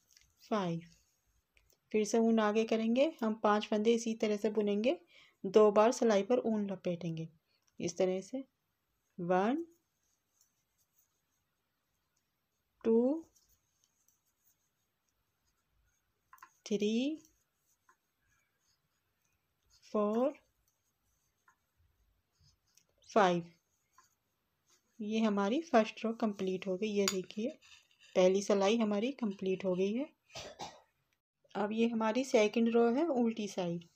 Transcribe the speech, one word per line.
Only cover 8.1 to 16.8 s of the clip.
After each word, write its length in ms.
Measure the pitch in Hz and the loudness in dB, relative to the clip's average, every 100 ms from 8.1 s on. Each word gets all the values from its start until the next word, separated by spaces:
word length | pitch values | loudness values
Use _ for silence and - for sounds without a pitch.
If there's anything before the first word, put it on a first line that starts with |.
| 185 | -2
से। 240 | 196 269 269 _ _ _ _ _ _ - | -6 -12 -12 _ _ _ _ _ _ -10
वन, 460 | 175 185 208 302 339 _ _ _ _ _ _ _ _ _ _ _ _ _ _ _ _ _ _ _ _ _ _ _ _ _ _ _ _ _ _ _ | -2 0 0 -2 -6 _ _ _ _ _ _ _ _ _ _ _ _ _ _ _ _ _ _ _ _ _ _ _ _ _ _ _ _ _ _ _
टू, 420 | 226 226 247 320 - _ _ _ _ _ _ _ _ _ _ _ _ _ _ _ _ _ _ _ _ _ _ _ _ _ _ _ _ _ _ - - _ - | 2 2 2 -2 -8 _ _ _ _ _ _ _ _ _ _ _ _ _ _ _ _ _ _ _ _ _ _ _ _ _ _ _ _ _ _ -20 -20 _ -6
थ्री, 560 | 202 | -2